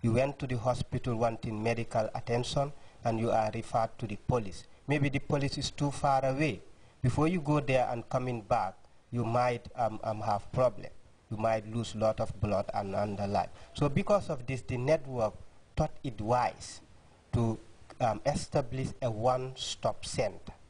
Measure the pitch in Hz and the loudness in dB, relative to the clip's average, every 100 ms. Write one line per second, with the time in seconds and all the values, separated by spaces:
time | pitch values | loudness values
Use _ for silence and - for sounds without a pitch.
0 | 117 113 135 143 135 123 120 120 - 127 | 4 4 2 0 -4 -2 0 0 -2 -2
1 | 127 113 117 113 123 107 113 117 113 120 | -2 2 0 0 -6 -2 0 0 0 0
2 | 107 - - 120 123 - 139 - - - | 0 -4 0 0 2 0 -2 -6 -16 -6
3 | 120 113 113 110 107 113 110 123 113 - | -2 0 2 2 2 -2 -2 0 0 -2
4 | 110 101 - 123 98 - - - - 147 | -6 -6 0 0 2 -8 -12 -16 -2 2
5 | 143 135 - 147 139 - 131 - 143 - | 2 0 0 0 0 -2 -6 -2 -2 2
6 | 143 135 131 135 156 95 - - - - | 4 4 2 2 0 -2 -10 -20 -20 -2
7 | 127 131 156 185 143 147 139 131 120 120 | 0 4 2 2 2 2 4 4 4 0
8 | 113 135 127 120 101 120 95 - - - | -2 -2 0 -4 0 2 2 -4 -20 -20
9 | - 120 113 120 123 120 - - 113 104 | -6 -2 2 4 4 2 -6 -2 0 0
10 | - 107 107 104 - - 127 104 - - | -4 -2 0 -2 0 2 2 2 -12 -14
11 | - - - 104 113 110 107 113 110 107 | -20 -20 -10 0 2 2 -2 -4 -4 2
12 | 110 110 113 - 107 98 101 104 101 95 | 2 2 -2 0 0 0 0 -4 -2 -2
13 | 104 98 101 101 90 - - - 143 139 | -2 -2 0 0 0 -6 -14 -2 2 2
14 | 202 208 - 147 120 131 - 127 127 214 | 4 2 2 -6 -4 -6 -4 -2 2 2
15 | 135 127 107 - - - - - 156 - | 2 -2 -2 -2 -18 -20 -10 -2 -2 -2
16 | 139 104 107 123 110 - - - - - | -8 -4 2 2 2 -2 -14 -16 -18 -20
17 | - - - 123 113 107 - - - - | -20 -20 -4 2 2 0 -8 -20 -20 -2
18 | 123 107 - 143 - 160 131 131 131 - | 0 2 0 0 0 0 0 -2 -4 -2
19 | 127 107 120 127 131 135 - - 120 104 | -4 2 2 2 -2 -6 -8 -2 -2 -2
20 | - - 110 87 - - | -6 -2 -2 -2 -14 -18